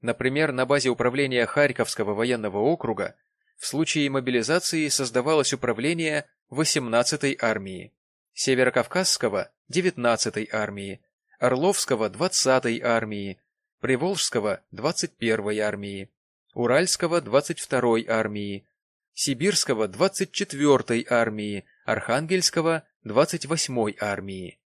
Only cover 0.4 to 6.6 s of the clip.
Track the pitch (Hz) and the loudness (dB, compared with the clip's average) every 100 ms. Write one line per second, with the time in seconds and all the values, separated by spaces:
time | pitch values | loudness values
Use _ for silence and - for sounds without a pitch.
0.4 | 156 127 127 143 127 120 123 127 139 127 | 0 0 2 2 2 2 0 2 0 2
1.4 | 113 - 143 123 113 - 104 104 120 123 | 0 4 2 2 -2 -2 -2 0 0 0
2.4 | 107 95 113 170 117 101 90 - _ _ | -2 0 0 0 -2 -4 -4 -8 _ _
3.4 | _ _ - 139 160 160 143 135 127 123 | _ _ -8 -4 -2 0 0 0 0 0
4.4 | 113 170 - 165 151 - 127 117 127 156 | 2 0 0 -2 0 0 0 0 2 2
5.4 | 135 135 120 110 135 170 160 151 - _ | 2 0 -2 0 -2 -2 -2 -2 -6 _
6.4 | _ 127 | _ -2